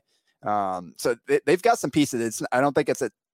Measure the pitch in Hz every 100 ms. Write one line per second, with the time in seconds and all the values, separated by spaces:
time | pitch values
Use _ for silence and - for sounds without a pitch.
0 | - _ _ _ 110 104 98 92 87 -
1 | 139 120 - 143 - 180 - - 143 156
2 | 143 120 113 - 107 123 143 139 139 127
3 | 120 - _